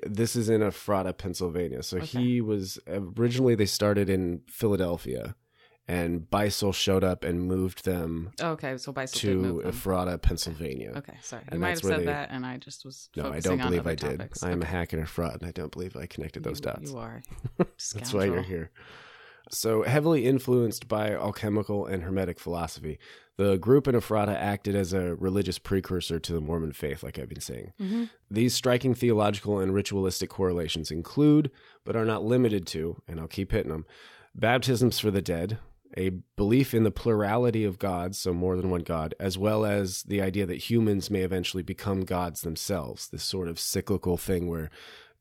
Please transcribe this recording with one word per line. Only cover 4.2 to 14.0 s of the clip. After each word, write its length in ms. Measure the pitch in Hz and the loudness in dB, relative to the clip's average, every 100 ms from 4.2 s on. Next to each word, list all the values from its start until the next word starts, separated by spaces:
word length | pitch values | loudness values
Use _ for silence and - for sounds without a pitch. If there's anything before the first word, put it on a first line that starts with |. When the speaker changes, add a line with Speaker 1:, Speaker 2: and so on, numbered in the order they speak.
| 90 87 - | 2 -2 -6
Speaker 1:
Philadelphia, 840 | - 113 98 90 87 - 64 55 - _ _ _ _ - | -2 2 2 2 -2 -4 -6 -6 -10 _ _ _ _ -4
and 320 | 90 85 85 | -2 0 -2
Beisel 540 | 82 101 104 - 101 | 0 0 2 0 0
showed 280 | 90 - 95 | 2 2 4
up 220 | 92 90 | 4 0
and 180 | - 87 90 | -2 -2 0
moved 360 | 92 92 - | 0 0 -2
them 460 | - 90 82 82 87 - | -2 -2 -2 -4 -6 -6
Speaker 2:
Okay, 360 | 170 156 143 131 | -4 -4 -6 -8
so 160 | - | -8
Beisel 200 | 139 131 | -8 -6
did 60 | - | -2
Speaker 1:
to 140 | 104 95 | 2 2
Speaker 2:
move 260 | 92 85 | 2 0
them. 80 | 92 | -2
Speaker 1:
Ephrata, 480 | - 95 92 90 87 | -4 0 0 0 0
Pennsylvania. 760 | - 87 - 78 80 65 53 139 | 2 2 -2 -6 -6 -6 -8 -10
Speaker 2:
Okay, 180 | 143 - | -12 -16
sorry. 200 | - 117 135 | -14 -14 -6
Speaker 1:
And 60 | |
Speaker 2:
You 60 | 170 | -2
might 80 | 180 | -2
Speaker 1:
that's 100 | 165 | 0
Speaker 2:
have 80 | 98 | 0
Speaker 1:
where 80 | 151 | 2
Speaker 2:
said 80 | 147 | 0
Speaker 1:
they 60 | |
Speaker 2:
that, 160 | 143 143 | -2 -4
and 140 | 131 | -6
I 140 | 127 127 | -8 -10
just 260 | - - | -14 -18
was 240 | 135 131 - - | -18 -20 -12 -8
Speaker 1:
No, 60 | |
I 20 | 139 80 | -6 -2
Speaker 2:
focusing 100 | 90 | 0
Speaker 1:
don't 80 | 90 | 2
Speaker 2:
on 40 | - | 2
Speaker 1:
believe 120 | 87 | 0
Speaker 2:
other 100 | 80 | 0
Speaker 1:
I 40 | |
did. 240 | 80 | -2